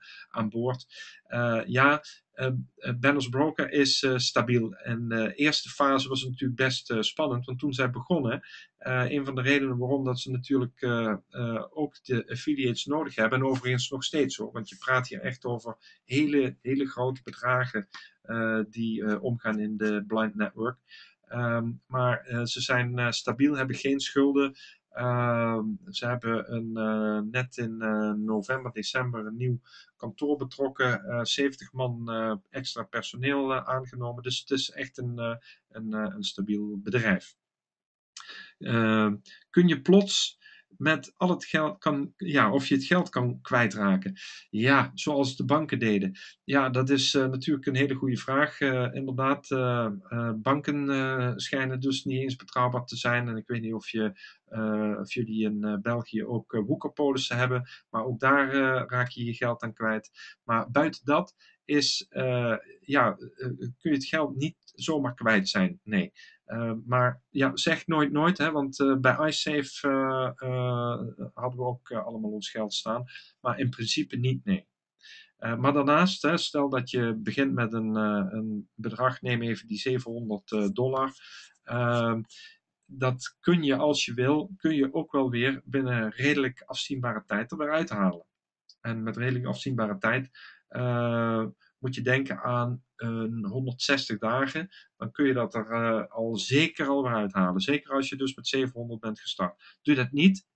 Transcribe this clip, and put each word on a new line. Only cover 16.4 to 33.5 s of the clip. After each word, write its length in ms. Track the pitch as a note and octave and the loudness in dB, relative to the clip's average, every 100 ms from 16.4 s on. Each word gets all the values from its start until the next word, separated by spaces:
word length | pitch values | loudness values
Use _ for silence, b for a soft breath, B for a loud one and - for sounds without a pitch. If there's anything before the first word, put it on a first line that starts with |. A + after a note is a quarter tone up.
| C3 - | 2 -2
hele 260 | B2+ C3+ C3+ | -4 -2 -2
grote 340 | - B2+ C3 | -2 -2 -4
bedragen, 640 | - - B2 B2+ B2 A2 G2+ B B B | -10 -6 0 0 0 -4 -6 B B B
eh, 380 | - A2+ A2+ A2 G#2+ | -8 -2 0 0 -2
die, 360 | A#2 A2+ A2 | -4 -4 -2
eh, 180 | G#2+ G2+ | 0 0
omgaan 360 | B2+ A#2+ A2+ G#2+ | -2 -2 -2 -2
in 180 | G#2+ G#2+ | -2 -2
de 280 | G#2+ G#2 G#2 | 0 0 0
Blind 280 | A2 A2 | -2 -2
Network. 440 | G#2 G#2 A2 A#2 B2 B B B B | -2 -4 -2 -4 -4 B B B B
Ehm, 480 | _ A#2+ A#2+ A#2 A#2 A#2+ - | _ -4 -2 0 -2 -6 -6
maar, 380 | C3 B2 A2+ | 0 0 0
eh, 200 | - A#2+ | -2 -4
ze 160 | A#2+ B2 | -4 -4
zijn, 380 | A#2+ B2 A#2+ B2 | 0 0 0 0
eh, 120 | A#2+ | -2
stabiel, 460 | A2 - A#2 C#3+ C#3+ | -2 -4 2 2 2
hebben 200 | C3 B2 | -2 -2
geen 240 | C3+ C#3 | 0 0
schulden. 540 | - C#3 C#3 C#3 C#3 C3+ B B _ | 0 2 4 4 2 -2 B B _
Ehm, 760 | - B2 B2 A#2+ A#2 A#2 A2+ G#2+ G2+ - | -4 0 2 2 2 2 0 -2 -6 -8
ze 200 | F#2+ A#2+ | -6 -2
hebben 480 | B2 A2+ A2+ - | -2 0 -2 -2
een, 220 | A#2+ A2+ A2+ | -6 -4 -2
eh, 440 | A2 A2 G#2+ G#2+ G#2+ | -2 0 0 0 -2
net 260 | B2+ B2+ - | -2 -4 -4
in, 240 | A2+ A2 | -6 -4
eh, 320 | A2 G#2+ G#2+ | -2 0 0
november, 600 | G#2+ G#2+ A2 G2 C3 B2+ | 0 0 -2 -2 -4 -4
december 540 | A2 G#2 C3 B2 A#2 G#2+ | -8 -4 -2 -2 -4 -6
een 100 | A2+ | -4
nieuw 240 | B2+ A#2+ B B B _ | -2 -2 B B B _
kantoor 400 | A2+ - C#3+ C#3+ | -12 -6 -2 -2
betrokken. 680 | C3+ - C#3 C3+ B2+ A2 | -4 -4 -4 0 0 0
Eh, 180 | A#2+ A#2+ | -2 -4
zeventig 500 | A2 - C#3+ C3+ - | -2 0 0 -2 -12
man, 380 | B2+ B2+ A#2 A#2 | -6 -4 -4 -4
eh, 260 | A2+ A2+ G#2 - | -2 -2 -4 -6
extra 320 | C3+ C3 A#2+ | -10 -8 -8
personeel, 720 | G#2+ A#2 - A#2+ C3+ C#3 C3+ | -6 -6 -6 -4 0 0 0